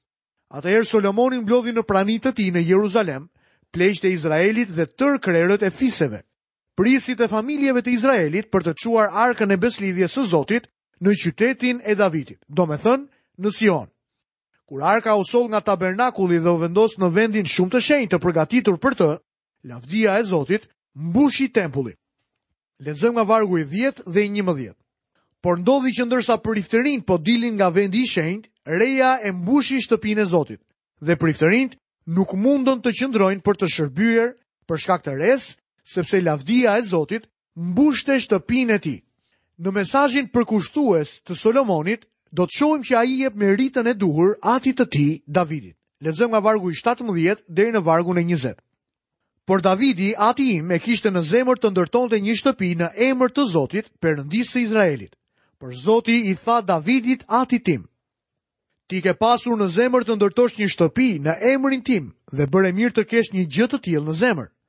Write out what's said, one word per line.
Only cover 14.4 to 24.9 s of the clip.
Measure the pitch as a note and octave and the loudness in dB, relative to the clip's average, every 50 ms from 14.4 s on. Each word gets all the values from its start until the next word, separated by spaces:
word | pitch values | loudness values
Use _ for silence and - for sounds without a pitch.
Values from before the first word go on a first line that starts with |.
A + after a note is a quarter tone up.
| _ _ _ _ _ - | _ _ _ _ _ -14
Kur | C#3+ C3+ D3 | -10 -4 0
arka | F3 G#3 A#3 G#3+ A3 G#3+ | 2 2 2 2 2 0
u | G3+ F#3 | 0 0
soll | - - A#3+ A#3+ A3+ | 0 0 0 0 0
nga | A3 G#3 | -2 -4
tabernakulli | - G#3 G3 E3+ F#3 F#3 F#3 G#3 B3 B3+ - - F#3+ F3+ F3 E3+ | 0 0 -2 0 0 -4 -2 0 -2 -2 0 -2 0 0 0 2
dhe | D#3+ F3 | 2 2
u | F3 D#3+ | 0 0
vendos | E3 E3 E3+ G#3 A3+ A3 A3 F#3+ | 0 -2 2 2 2 2 0 0
në | F#3 F3 | -2 0
vendin | E3 G#3 A3+ A3 G#3 G#3+ F#3 | 2 2 0 2 0 -2 -2
shumë | D3 - - F3+ F#3 - | -2 0 0 0 2 2
të | B3 - | 0 2
shenjtë | - D4 C#4+ A#3 E3+ F3+ | 2 2 2 2 0 -2
të | E3 E3+ | 0 0
përgatitur | F3+ D#3+ D#3+ D#3 - A#3 B3 - G#3 F3+ D#3+ | 0 0 0 0 2 0 0 2 2 0 2
për | - C4+ C4 - | 0 -2 0 2
të, | F3 D3+ D#3 - _ _ _ _ _ _ _ _ - | 0 0 0 -2 _ _ _ _ _ _ _ _ -20
lavdia | B2 A#2+ B2 A#2+ C#3 F#3 A3 A3 G3+ F#3+ G#3+ | -18 -18 -16 -12 -4 -2 2 2 2 2 2
e | A#3 | 0
Zotit | G3 F#3 D#3 C3+ D3+ G3 A3 - _ _ _ _ _ _ | 0 -2 -2 0 0 -2 -2 -2 _ _ _ _ _ _
mbushi | C3+ D#3+ E3 E3+ B3 D4 C4+ - - C4+ B3+ | -12 -8 -2 2 4 4 4 2 0 -2 -2
tempullin. | - A#3 F3+ D3+ B2 C#3 B2+ A2 F2+ _ _ _ _ _ _ _ _ _ _ _ _ _ _ _ _ _ | -2 -2 -2 -2 -4 -6 -6 -8 -10 _ _ _ _ _ _ _ _ _ _ _ _ _ _ _ _ _
Lexojmë | C3+ D3 D3 C#3+ F#3 A#3 A#3+ | -12 -12 -6 -2 -2 0 0
nga | A#3 G#3+ | 0 0
vargu | F#3+ A3 A3 G#3+ F#3 F3+ E3 | 2 2 2 2 2 0 -2
i | D#3 | -2
dhjetë | C3+ D#3 G#3 B3+ C4+ C4 - - | -2 -4 -2 -2 -2 -4 -6 -12
dhe | F#3 E3 G3+ G#3 | -4 -2 0 0
i | G3+ G3+ | 0 -2
njëmbëdhjetë. | G#3 G3 F3+ D#3+ C3+ A#2+ G2 - _ _ _ | -4 -2 -2 -2 -4 -6 -12 -14 _ _ _